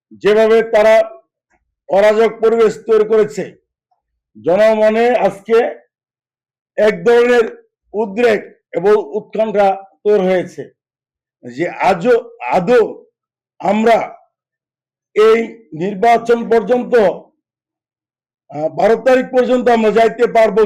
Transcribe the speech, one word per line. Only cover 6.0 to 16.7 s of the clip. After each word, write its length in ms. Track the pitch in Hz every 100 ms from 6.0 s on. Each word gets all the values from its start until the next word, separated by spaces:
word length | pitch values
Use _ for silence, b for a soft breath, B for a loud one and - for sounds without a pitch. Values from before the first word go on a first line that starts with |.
| _ _ _ _ _ _ _ -
এক 160 | 214 180
ধরনের 400 | 175 240 247 240 220 - _ _ _
উদ্রেক 460 | 196 220 196 240 208 - _ _
এবং 220 | 170 196 214 -
উৎকণ্ঠা 560 | 208 - 208 220 202 196 190 - _
তৈরি 220 | 208 208 185
হয়েছে 360 | 185 180 - 120 _ _ _ _ _ _ _
যে 200 | 123 123 175 113
আজও, 340 | 160 185 220 233 - - 123
আদৌ 340 | 165 175 247 190 - _ _ _ _ _ -
আমরা 380 | 180 214 226 214 - - _ _ _ _ _ _ _ _ _ 202
এই 220 | 220 226 226 - _
নির্বাচন 680 | 151 185 196 226 233 233 233 196
পর্যন্ত, 460 | 233 196